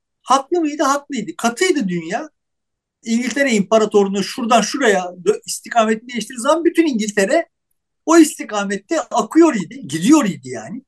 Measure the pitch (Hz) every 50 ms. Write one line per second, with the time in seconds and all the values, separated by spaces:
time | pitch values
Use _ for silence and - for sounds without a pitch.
0 | _ _ _ _ _ - 247 269 269 - 349 349 330 294 285 302 320 269 277 285
1 | 285 - 285 233 196 - - - - 233 233 - 370 381 320 294 226 185 180 175
2 | 160 160 190 247 311 311 - _ _ _ _ _ _ _ _ _ _ _ _ _
3 | _ - 226 233 247 262 - 277 277 277 233 208 185 - 220 220 220 208 - 208
4 | 202 196 196 202 185 - - - 240 220 247 226 196 - - 269 269 226 196 180
5 | 180 180 175 180 170 185 214 - - - - - - - - 240 220 214 220 220
6 | 247 247 254 240 - - 262 240 220 277 311 339 320 339 349 - 330 320 262 214
7 | 214 208 202 208 196 202 277 339 330 - _ _ _ _ _ _ _ _ _ _
8 | _ - 320 339 311 311 - - 285 220 208 208 202 196 202 196 - _ 330 311
9 | - - - 240 240 - - 311 339 320 247 208 175 147 - - - 139 135 160
10 | 165 226 302 311 262 202 160 135 123 127 127 110 107 113 190 277 -